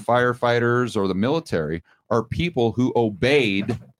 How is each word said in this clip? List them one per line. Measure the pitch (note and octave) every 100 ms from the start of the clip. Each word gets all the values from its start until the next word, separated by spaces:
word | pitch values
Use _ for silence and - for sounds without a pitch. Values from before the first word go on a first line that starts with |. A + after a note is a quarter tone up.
| A2
firefighters | B2 B2 A#2+ A#2+ A#2+ A#2+ A#2+ A#2+ G#2
or | G2
the | F#2
military, | A#2 E3 - F2 D2 E2+ - _ _
are | A#2
people | - - F3 B2+ A#2
who | A2 B2+ A#2+
obeyed | A2+ G2 A#2+ C#3+ A2 G2 G2+ A#2 -